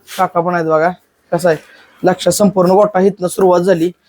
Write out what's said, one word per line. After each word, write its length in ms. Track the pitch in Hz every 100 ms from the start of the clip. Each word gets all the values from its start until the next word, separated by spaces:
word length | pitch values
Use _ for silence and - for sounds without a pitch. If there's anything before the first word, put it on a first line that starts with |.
| - -
काका 240 | 180 175
पण 120 | 170
आहेत 120 | 175 160
बघा, 240 | 156 170 180 _ _ _
कसा 180 | 170 175
आहे 80 | 151 - - _ _
लक्ष्या. 300 | - - 180
संपूर्ण 380 | - 208 196 180
गोठा 280 | 190 208 185
इथनं 280 | 196 190 175
सुरुवात 320 | - 190 175
झाली, 320 | 180 170 175 -